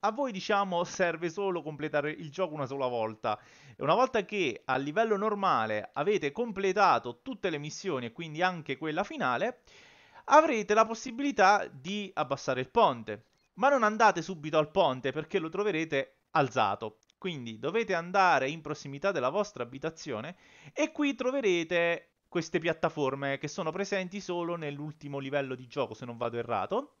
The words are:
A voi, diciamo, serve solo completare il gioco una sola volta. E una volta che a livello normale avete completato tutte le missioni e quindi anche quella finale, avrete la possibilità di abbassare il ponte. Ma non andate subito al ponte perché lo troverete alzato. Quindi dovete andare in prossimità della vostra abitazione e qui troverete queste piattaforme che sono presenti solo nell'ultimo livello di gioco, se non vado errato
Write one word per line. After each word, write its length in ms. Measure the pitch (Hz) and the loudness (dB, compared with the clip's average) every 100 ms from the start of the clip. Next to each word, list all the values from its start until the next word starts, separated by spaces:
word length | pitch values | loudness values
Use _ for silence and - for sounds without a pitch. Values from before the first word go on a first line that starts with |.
A 100 | 202 | -2
voi, 180 | 220 269 | 0 -4
diciamo, 540 | 190 - 202 196 170 | -4 0 2 2 0
serve 460 | 175 - 180 160 170 | -2 0 0 2 -4
solo 340 | 160 196 175 | -2 -2 -2
completare 480 | 147 147 151 147 143 | -6 -6 -2 -2 -2
il 180 | 151 156 | -6 -10
gioco 240 | 139 180 | -4 -4
una 120 | 151 131 | -4 -6
sola 200 | 139 127 | -2 -2
volta. 500 | 120 110 107 117 107 - - 139 - | 0 -2 -2 -4 -4 -6 -20 -20 -6
E 60 | |
una 120 | 139 | 2
volta 300 | 185 254 233 | 4 4 2
che 380 | 185 208 160 104 | -2 -2 -2 -2
a 120 | - 131 | -2 -2
livello 400 | 139 160 233 202 | 0 0 2 2
normale 760 | 214 208 190 135 110 107 98 | 0 0 2 2 2 -2 -4
avete 360 | - 165 208 139 | -2 0 2 0
completato 920 | 143 233 196 196 185 190 123 123 120 | -4 -6 -2 0 4 4 4 0 -10
tutte 280 | - 233 190 | -12 -6 -4
le 80 | 151 | -4
missioni 480 | 147 147 196 135 120 | -8 -8 -4 -4 -6
e 60 | |
quindi 280 | 117 165 151 | -10 -12 0
anche 380 | 180 175 135 - | 0 0 -8 -6
quella 240 | 160 156 | -4 -4
finale, 600 | 202 311 143 123 214 - _ - - - - - - | -4 -2 -2 0 -2 -4 _ -20 -20 -20 -20 -18 6
avrete 440 | 294 320 233 196 | 8 8 2 2
la 100 | 214 | 4
possibilità 800 | 220 226 262 233 277 214 190 208 - | 4 0 -8 -4 -4 6 6 6 2
di 380 | 139 143 208 196 | -8 -6 -6 -6
abbassare 480 | - 143 135 - 127 | -4 -2 -2 -2 -2
il 80 | 131 | 0
ponte. 600 | 233 202 123 110 104 _ _ _ | 4 4 2 -6 -10 _ _ _
Ma 160 | - 254 | 0 2
non 120 | 277 | 4
andate 380 | 214 214 214 180 | 2 6 4 4
subito 380 | 151 180 151 156 | -4 -8 0 2
al 120 | 151 | 2
ponte 400 | 196 165 131 135 | 4 2 2 -2
perché 280 | 139 156 196 | -4 -2 -2
lo 100 | 160 | -2
troverete 760 | 180 208 160 160 143 135 _ _ | -2 -2 -2 0 -2 -4 _ _
alzato. 680 | - 135 127 104 202 110 - _ _ | 0 2 2 2 0 -6 -12 _ _
Quindi 420 | 190 156 117 110 | -8 -8 -10 -8
dovete 360 | 131 208 185 | -4 -2 -2
andare 560 | 175 170 196 185 147 131 | -2 0 4 6 4 2
in 100 | 160 | -4
prossimità 500 | 156 151 143 139 196 | -8 -10 -10 -4 -2
della 200 | 175 127 | 0 0
vostra 320 | 175 202 - | 0 -4 -6
abitazione 720 | 123 135 156 160 151 110 139 190 - - 147 | -10 -6 -8 -8 -6 -6 -6 -12 -20 -20 -14
e 180 | - 311 | -2 -2
qui 220 | - 285 | 0 -2
troverete 1000 | - 247 277 220 175 165 175 170 170 _ _ _ | 0 -2 2 2 2 2 2 2 0 _ _ _
queste 300 | 175 165 175 | -4 0 0
piattaforme 800 | 165 160 165 156 135 139 139 139 | 0 0 -2 0 0 0 -4 -4
che 100 | 147 | -6
sono 240 | - 165 | -4 -4
presenti 480 | 175 196 202 185 202 | -4 -4 -2 -4 -8
solo 360 | 190 175 170 170 | -6 -4 -2 -4
nell'ultimo 600 | 151 143 151 147 143 143 | -6 -6 -10 -10 -8 -8
livello 360 | 135 143 135 | -2 -2 -2
di 120 | 127 127 | -8 -8
gioco, 280 | 151 123 | -2 -2
se 100 | - | -4
non 140 | 123 117 | -10 -4
vado 180 | 120 120 | -4 -2
errato 600 | 113 110 95 214 294 _ | -2 -2 0 -2 -4 _